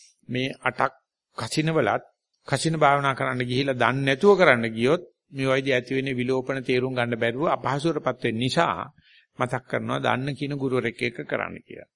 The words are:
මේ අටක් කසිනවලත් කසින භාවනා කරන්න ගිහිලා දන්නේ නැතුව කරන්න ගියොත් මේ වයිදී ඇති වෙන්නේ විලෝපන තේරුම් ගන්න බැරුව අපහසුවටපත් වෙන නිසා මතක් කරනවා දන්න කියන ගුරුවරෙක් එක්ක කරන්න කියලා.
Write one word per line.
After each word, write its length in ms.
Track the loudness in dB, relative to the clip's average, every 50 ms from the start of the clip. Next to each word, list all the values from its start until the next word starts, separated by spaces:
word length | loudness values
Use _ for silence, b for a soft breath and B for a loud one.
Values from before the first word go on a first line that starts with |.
| b b b b _ -6
මේ 200 | -4 -4 -4 -4 -4 -4
අටක් 340 | -4 -2 0 0 0 -2 -2 _ _ _ _ _ _ _ _ -10
කසිනවලත් 640 | -8 -4 -2 0 0 2 2 2 2 2 0 0 -4 -8 _ _ _ _ _ _ -8 -4
කසින 280 | -2 -2 0 0 2
භාවනා 380 | 4 4 4 4 4 2 0 0
කරන්න 280 | 0 -2 -2 -2 -2
ගිහිලා 360 | -2 -2 0 0 0 0 2 2
දන්නේ 260 | 2 2 2 2 2
නැතුව 280 | 0 2 4 6 6 6
කරන්න 320 | 8 8 6 6 4 2 -2
ගියොත් 340 | -2 0 2 2 2 0 -2 -8 _ _ _ _
මේ 180 | -8 -4 0
වයිදී 280 | 0 0 0 0 0 0
ඇති 180 | 0 -2 -2
වෙන්නේ 240 | -4 -4 -2 -2 -2
විලෝපන 420 | -2 -2 0 -2 -2 -2 -4 -6 -4
තේරුම් 320 | -2 0 0 0 0 0 -2
ගන්න 200 | -2 -2 -2 -2
බැරුව 300 | 0 0 -2 -2 0 -2 -2
අපහසුවටපත් 720 | -2 -2 -2 -2 -2 0 0 -2 -2 -2 -2 -4 -4 -2
වෙන 160 | -2 -2 -2
නිසා 400 | 0 -2 0 0 0 0 0 0 -4 -8 -12 -14 b b b b b b b _ -6
මතක් 240 | -4 -4 -4 -6 -6
කරනවා 360 | -6 -6 -6 -4 -4 -4 -2
දන්න 280 | 0 0 0 0 -2 -6 -6
කියන 200 | -6 -6 -8 -6
ගුරුවරෙක් 460 | -4 -4 -2 -2 -2 -2 -2 -4 -4
එක්ක 180 | -6 -6 -6 -6
කරන්න 340 | -8 -6 -4 -4 -4 -6 -10 -14
කියලා. 300 | -16 -18 -18 -18 -18 _ _